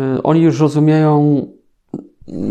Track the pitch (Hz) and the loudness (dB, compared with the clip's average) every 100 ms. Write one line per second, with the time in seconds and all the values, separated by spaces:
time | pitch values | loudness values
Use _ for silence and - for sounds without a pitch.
0 | 135 131 - 165 165 135 151 151 156 156 | -4 -2 0 2 2 2 0 2 2 2
1 | 156 147 147 143 - - _ _ _ - | 2 2 2 0 -4 -14 _ _ _ -18
2 | - _ - 82 104 | -18 _ -14 -8 -4